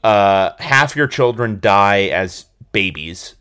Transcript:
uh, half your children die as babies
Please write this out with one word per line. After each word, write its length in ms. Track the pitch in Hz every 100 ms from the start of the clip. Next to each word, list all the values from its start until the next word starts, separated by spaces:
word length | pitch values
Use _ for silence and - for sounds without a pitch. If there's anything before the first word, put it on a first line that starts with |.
uh, 480 | 113 104 98 98 95 -
half 360 | - 135 143 -
your 120 | 143
children 520 | - 123 117 117 104
die 500 | 110 101 101 101 98
as 360 | 80 92 - - _ -
babies 640 | 104 95 82 80 87 - _